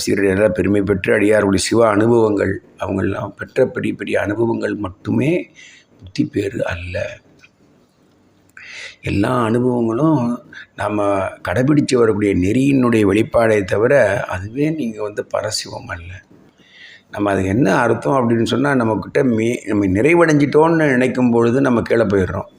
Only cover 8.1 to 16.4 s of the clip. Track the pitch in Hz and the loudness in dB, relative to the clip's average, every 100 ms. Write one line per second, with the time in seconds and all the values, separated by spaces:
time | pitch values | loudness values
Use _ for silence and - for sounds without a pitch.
8.1 | _ _ _ _ - - - - - - | _ _ _ _ -20 -20 -18 -18 -12 -6
9.1 | - 117 127 113 120 123 123 113 117 160 | -2 -2 0 0 0 0 0 -2 0 2
10.1 | 143 120 123 - - - - 104 104 101 | 2 0 -6 -10 -20 -16 -8 -4 -2 0
11.1 | 98 95 - - 117 131 147 - 127 110 | 0 -2 -6 -4 0 2 2 2 2 2
12.1 | 101 101 90 92 123 139 135 123 113 101 | 2 0 2 2 2 2 2 2 2 4
13.1 | 101 113 120 113 104 98 104 123 143 104 | 2 2 2 2 2 0 0 2 4 4
14.1 | 98 - 92 101 127 151 156 117 107 104 | 0 -4 -8 -8 -4 -2 -2 -6 -6 -8
15.1 | 107 - 101 104 - - 110 - 87 87 | -8 -6 -6 -4 -6 -8 -14 -12 -14 -14
16.1 | 92 - - | -18 -20 -20